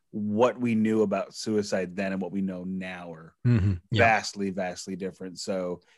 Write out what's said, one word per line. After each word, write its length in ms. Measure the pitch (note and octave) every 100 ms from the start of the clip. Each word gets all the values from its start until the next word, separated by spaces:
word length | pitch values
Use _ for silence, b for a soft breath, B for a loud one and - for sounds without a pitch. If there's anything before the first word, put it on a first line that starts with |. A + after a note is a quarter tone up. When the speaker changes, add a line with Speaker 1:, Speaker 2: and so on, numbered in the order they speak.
| _
Speaker 1:
what 460 | A2 G#2 G#2 B2 B2
we 180 | A#2+ A2
knew 260 | A2 A2
about 340 | G2+ G2 F2+ -
suicide 580 | A2 G#2+ G#2 G2+ F2+ F2+
then 180 | F#2+
and 80 | F#2+
what 100 | F2
we 100 | G2
know 220 | F#2+ F2+
now 480 | F#2 F#2 F#2 F2+ F2
are 240 | D#2+ - _ B2
Speaker 2:
Mm-hmm. 280 | A#2 G2+ F2+ -
Yeah. 120 | A2+ A2+
Speaker 1:
vastly, 440 | G#2+ - G2+ G2
vastly 460 | F#2 F#2 F2+ - F#2
different. 420 | F#2+ E2 F#2+ F2
So 420 | - F#2+ F2+ F2 b